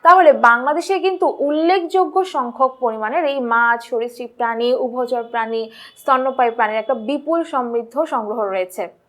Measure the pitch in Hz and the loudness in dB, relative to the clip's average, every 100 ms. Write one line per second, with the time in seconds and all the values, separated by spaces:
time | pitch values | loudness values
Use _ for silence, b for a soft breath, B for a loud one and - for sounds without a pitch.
0 | 330 370 320 226 240 240 262 302 330 381 | 8 8 6 8 6 6 2 -2 -2 0
1 | 359 370 339 - 285 302 330 381 339 381 | 0 0 -2 0 -2 0 2 0 0 0
2 | 359 381 370 302 247 240 262 262 240 220 | 2 0 -2 -4 -4 0 0 0 -6 -4
3 | 214 302 302 277 240 233 233 233 233 233 | -4 -2 -2 -2 0 2 2 0 -2 -6
4 | 240 240 240 _ 233 226 240 254 254 247 | -6 -10 -16 _ -4 -2 -2 0 -2 -4
5 | 247 247 233 233 226 226 220 B B _ | -4 -4 -4 -6 -4 -6 -8 B B _
6 | - 262 262 254 240 233 214 220 214 254 | 0 0 0 0 0 0 -2 -2 -4 -4
7 | 214 285 294 330 330 285 240 233 226 269 | -4 -6 -2 -2 -2 -4 -4 -6 -4 -4
8 | 320 262 214 226 208 190 185 - 170 _ | -4 -4 -4 -4 -4 -4 -6 -8 -12 _